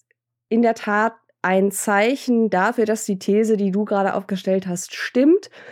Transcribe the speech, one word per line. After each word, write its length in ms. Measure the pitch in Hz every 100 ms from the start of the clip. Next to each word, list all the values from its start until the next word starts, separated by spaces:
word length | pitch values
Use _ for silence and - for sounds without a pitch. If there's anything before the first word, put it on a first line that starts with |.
| _ _ _ _ -
in 120 | 226
der 120 | 233
Tat 400 | 226 - 208 220 220 _ _
ein 280 | 180 190 196
Zeichen 800 | 190 - 202 220 277 - 233 220
dafür, 340 | 180 202 233
dass 200 | 214 220
die 140 | - 190
These, 380 | - 202 220 220
die 160 | 202
du 120 | 190
gerade 300 | 208 202 196
aufgestellt 520 | - 190 190 196 190 185
hast, 280 | 180 -
stimmt, 560 | - - 247 277 381 - - -